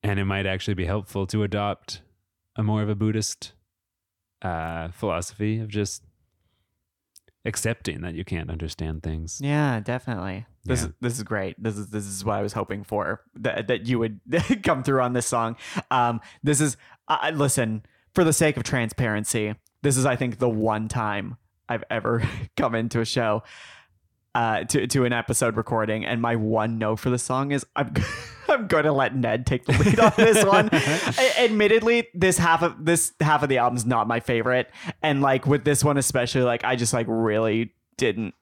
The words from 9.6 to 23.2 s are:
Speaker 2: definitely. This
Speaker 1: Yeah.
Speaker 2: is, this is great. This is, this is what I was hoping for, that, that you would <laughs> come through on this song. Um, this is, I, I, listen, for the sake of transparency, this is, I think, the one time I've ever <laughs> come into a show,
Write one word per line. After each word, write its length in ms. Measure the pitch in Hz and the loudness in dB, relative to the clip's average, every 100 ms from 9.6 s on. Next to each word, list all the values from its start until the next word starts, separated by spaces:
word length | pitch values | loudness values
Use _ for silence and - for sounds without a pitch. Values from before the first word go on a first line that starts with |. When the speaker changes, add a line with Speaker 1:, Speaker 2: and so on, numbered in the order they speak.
| 147 117 | 0 -2
Speaker 2:
definitely. 680 | 104 127 - 110 95 95 113 _ - | -4 -8 -6 -8 -8 -10 -14 _ -4
This 160 | 123 | -2
Speaker 1:
Yeah. 60 | - | -2
Speaker 2:
is, 60 | - | -6
this 180 | 123 123 | -6 -6
is 60 | |
great. 380 | 104 104 95 - | -4 -4 -4 -6
This 160 | 110 104 | -6 -6
is, 100 | 98 | -8
this 140 | 107 101 | -8 -8
is 200 | 98 98 | -6 -4
what 100 | 101 | -2
I 60 | |
was 120 | 104 | -2
hoping 300 | 107 98 101 | -4 -6 -8
for, 380 | 101 104 82 107 _ - | -6 -4 -4 -6 _ -6
that, 320 | 113 - 107 | -4 -4 -2
that 180 | 123 117 | -4 0
you 120 | 123 | 0
would 200 | 113 104 - | -2 -6 -4
<laughs> 340 | 165 - 240 | -2 0 -2
come 200 | 247 135 | 0 0
through 180 | 131 135 | 2 0
on 120 | 123 | 2
this 120 | 123 120 | 0 0
song. 300 | 123 113 113 - - - | -2 -2 -6 -10 -10 -2
Um, 300 | 127 120 117 - - | 2 2 0 -8 -6
this 160 | 143 143 | 0 2
is, 160 | 151 - - - - | 0 -4 -16 -20 -4
I, 80 | 151 | -2
I, 140 | 151 | 0
listen, 520 | 160 139 131 113 110 - _ _ | 0 0 2 -2 -4 -10 _ _
for 120 | - 165 | 2 4
the 80 | |
sake 240 | 156 156 151 | 4 2 0
of 60 | |
transparency, 920 | 117 131 113 - 120 107 104 117 107 107 _ _ | -2 -2 -2 -2 0 0 -2 -2 -2 -6 _ _
this 140 | 143 131 | 0 2
is, 100 | 131 | 2
I 120 | 123 | 0
think, 220 | 127 107 | -2 0
the 100 | 127 | 0
one 400 | 110 110 107 110 | 2 0 0 -2
time 480 | 127 107 101 98 120 _ _ - | -4 -4 -4 -8 -12 _ _ -8
I've 160 | 117 - | -8 -4
ever 320 | 110 110 117 110 - | -4 0 0 -2 -4
<laughs> 180 | - - | -10 -4
come 180 | 131 113 | -2 0
into 240 | 117 117 | -2 -2
a 60 | 113 | -2
show, 380 | - | -2